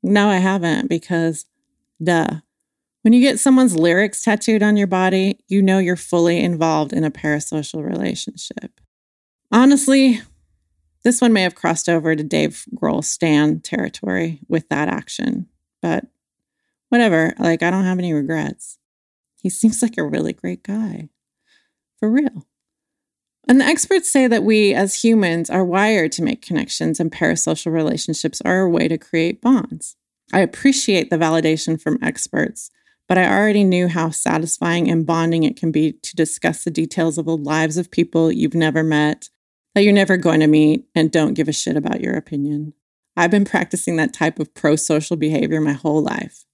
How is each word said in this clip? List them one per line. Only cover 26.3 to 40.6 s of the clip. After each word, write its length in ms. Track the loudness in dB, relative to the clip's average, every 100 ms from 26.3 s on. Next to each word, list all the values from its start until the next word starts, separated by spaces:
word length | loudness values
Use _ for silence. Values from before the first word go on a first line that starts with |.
| -4
connections, 580 | -6 -6 -4 -4 -4 -2
and 100 | -4
parasocial 600 | 0 -2 0 -2 -4 -4
relationships 720 | -2 -2 -4 -6 -6 -6 -6
are 160 | -2 0
a 100 | 2
way 200 | 0 -2
to 80 | -4
create 440 | _ -2 -2 -2
bonds. 540 | 0 0 0 -12 -16 -18 _ _ _
I 80 | 0
appreciate 680 | 0 2 0 2 0 0 0
the 80 | 0
validation 640 | 2 2 2 0 -2 -4
from 180 | -2 -2
experts, 680 | -4 -6 -6 -4 -4 -6 -20 _ _ _ _
but 100 | 2
I 160 | 4
already 300 | 2 2 4
knew 240 | 4 2 0
how 220 | 0 -4
satisfying 800 | -2 -2 -2 -4 -4 -2 0 0
and 160 | 0 0
bonding 380 | 0 0 0
it 120 | 0 -2
can 160 | -4
be 220 | 0 -2
to 220 | -4 -12 -4
discuss 480 | -4 -2 -4 -4 -6
the 60 |
details 460 | -4 -4 -2 -2 -2
of 80 | -4
the 120 | -4
lives 400 | -2 0 0 -2
of 120 | -4
people 400 | -4 -2 0 0
you've 240 | 0 -2
never 300 | 0 0 0
met, 460 | 0 0 0 -2 -12 _ _ _ _
that 100 | 2
you're 100 | 4
never 240 | 4 4 2
going 240 | 2 4
to 60 | 4
meet, 360 | 4